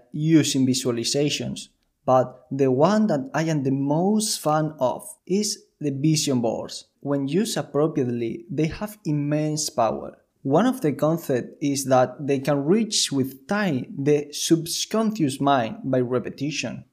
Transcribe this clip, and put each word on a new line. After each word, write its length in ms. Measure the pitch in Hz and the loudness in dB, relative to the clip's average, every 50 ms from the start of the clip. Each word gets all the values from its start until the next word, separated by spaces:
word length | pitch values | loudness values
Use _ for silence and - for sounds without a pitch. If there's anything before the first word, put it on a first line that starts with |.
| _ _ | _ _
using 540 | - 151 151 160 165 151 - - - 135 131 | -6 -2 2 6 6 6 6 6 2 2 4
visualizations, 1000 | 127 123 - - 127 117 117 117 - - 143 151 143 - - 117 - - - - - _ _ _ _ _ _ - | 4 2 2 0 -2 -2 -2 -2 -2 0 0 0 0 -2 -4 -6 -6 -8 -10 -12 -18 _ _ _ _ _ _ 0
but 420 | 135 127 127 123 127 - - - - | 4 4 4 4 2 -4 -16 -12 -6
the 220 | 139 139 135 131 | 0 0 2 2
one 340 | 127 135 156 190 214 220 214 | 4 4 4 4 4 4 2
that 240 | 185 156 139 131 135 - | 2 0 0 -2 -4 -4
I 100 | 151 165 | -2 0
am 180 | 165 156 143 | 0 0 0
the 80 | 131 135 | 0 0
most 720 | 135 139 139 143 147 165 185 202 214 214 214 - - - | 0 0 0 0 0 2 2 2 2 0 0 -2 -4 -2
fan 340 | - 151 151 156 156 156 151 - | 0 0 0 0 0 -2 -2 -2
of 260 | 131 120 - - - - - _ _ | -2 -2 -2 -4 -10 -16 -20 _ _
is 380 | - 180 208 202 202 - - _ _ _ - | -2 -2 -2 0 -2 -6 -8 _ _ _ -6
the 100 | 151 143 | -4 -4
vision 500 | 135 135 147 156 156 151 - 147 131 120 | -2 0 2 2 2 2 2 0 0 0
boards. 460 | 117 110 - - - - - - - _ _ _ | 0 0 -2 -2 -6 -10 -12 -14 -16 _ _ _
When 280 | - 139 143 139 139 135 | -4 -4 -2 -2 -2 0
used 280 | 156 196 233 226 - | 0 0 0 0 -2
appropriately, 920 | 156 139 - - 143 156 160 156 151 127 120 120 117 117 113 - - - - | -6 -6 -2 0 0 0 2 2 0 -2 0 -2 -2 -4 -4 -6 -8 -10 -8
they 160 | 143 147 156 | -4 -2 -2
have 320 | 160 - - 214 214 - _ - | -2 -4 -6 -10 -10 -10 _ -4
immense 640 | 160 147 147 143 147 151 151 151 151 151 151 - - | -4 -2 -2 0 0 -2 0 -2 -2 -2 -4 -6 -4
power. 480 | - 120 113 107 131 71 71 - - _ _ _ _ _ | 0 0 0 0 0 -4 -8 -12 -16 _ _ _ _ _
One 240 | - 135 143 175 233 | -2 2 2 4 4
of 140 | 254 - - | 2 0 0
the 120 | - 147 | 0 -2
concepts 640 | 131 - - - 165 165 - - 131 120 - - - - | 0 0 0 0 0 -2 -2 -2 -2 -2 -2 -6 -8 -4
is 240 | 143 143 139 135 - | -2 -2 -2 -2 0
that 400 | 131 131 127 127 - - - 143 | 4 4 4 4 2 -2 -6 -2
they 140 | 139 139 131 | -2 -2 0
can 240 | 135 156 143 139 139 | 0 0 0 0 2
reach 480 | 156 202 233 214 214 - - - - | 2 2 2 2 0 0 -2 -2 0
with 340 | 139 135 127 135 - - - | 0 0 0 -2 -4 -12 -6
time 480 | - 202 208 208 180 135 123 - - - | -4 -2 0 0 0 0 -2 -4 -6 -6
the 360 | 143 135 147 147 143 147 - | -2 2 2 2 2 0 -4
subconscious 1080 | - - - - 165 165 156 - - - - - - 220 226 208 214 - 156 131 131 - | -8 -4 2 2 2 2 0 -4 -6 -6 -6 -2 -2 0 0 0 0 0 0 -2 0 0
mind 380 | 139 143 139 127 110 104 104 - - | 2 2 2 2 2 -2 -6 -8 -4
by 160 | 135 131 127 | -2 0 0
repetition. 840 | 123 117 127 120 - - - - 135 156 156 - 131 110 - 131 - _ | 0 0 -2 -2 -4 -4 -8 -6 -6 -6 -6 -6 -6 -8 -8 -10 -14 _